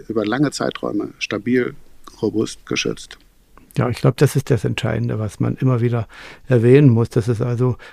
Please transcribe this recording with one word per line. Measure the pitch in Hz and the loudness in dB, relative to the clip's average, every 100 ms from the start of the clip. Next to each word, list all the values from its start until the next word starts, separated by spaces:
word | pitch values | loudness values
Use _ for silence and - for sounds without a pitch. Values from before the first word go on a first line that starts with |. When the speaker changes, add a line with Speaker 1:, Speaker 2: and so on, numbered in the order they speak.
| - | -8
Speaker 1:
über | 110 | -4
lange | 104 127 143 | -2 0 -2
Zeiträume | - 65 - 60 104 - - | -2 -6 -6 -6 -6 -6 -8
stabil, | - 107 120 123 123 - - - - - | -8 -6 -2 -2 -2 -8 -20 -20 -20 -6
robust | 107 107 - - | -4 -2 -4 -8
geschützt. | - - - - - - _ _ _ - - - | -8 -6 -4 -6 -12 -20 _ _ _ -20 -8 -2
Speaker 2:
Ja, | 123 | -2
ich | 120 | 0
glaub, | 135 - | 0 2
das | 139 | 2
ist | 139 - | 0 0
das | 113 | 0
Entscheidende, | 123 113 117 120 120 113 | -2 -4 -4 -2 -4 -4
was | 110 - | -6 -4
man | 120 - | -4 0
immer | 131 123 | 0 2
wieder | 120 120 107 - - - - | 0 -2 -6 -12 -20 -10 0
erwähnen | 123 117 135 143 | 4 8 8 8
muss, | 117 117 | 6 2
dass | 123 110 | 0 0
es | 113 | -2
also | 123 120 127 117 - | -2 0 -2 -2 -10